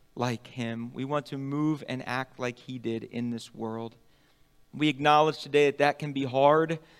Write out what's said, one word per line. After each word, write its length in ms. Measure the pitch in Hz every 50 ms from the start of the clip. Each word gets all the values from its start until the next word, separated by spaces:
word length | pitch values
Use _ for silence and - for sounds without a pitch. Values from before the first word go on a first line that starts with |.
| _ _ _
like 320 | - 123 123 117 110 -
him. 460 | - - 127 117 117 113 113 117 120 -
We 120 | 120 131
want 220 | 135 147 147 143
to 100 | - 147
move 460 | 139 135 139 143 147 151 156 156 139 -
and 200 | - 127 127 -
act 320 | - 120 131 131 - - -
like 200 | 127 123 120 -
he 180 | - - 127
did 280 | 127 117 113 113 113 113
in 260 | - - 117 120 120
this 240 | 117 113 - - -
world. 400 | 110 113 110 113 113 113 113 - _ _ _ _ _ _ _ _ _ _ _ _ _ _ _
We 160 | - 135 151
acknowledge 520 | 151 139 131 147 151 151 151 151 156 143 -
today 260 | - - 131 147 147
that 120 | 139 135 -
that 200 | 143 147 143 -
can 140 | 160 147 139
be 120 | 139 135
hard, 540 | 127 120 135 139 143 151 156 160 156 165 160 - _ _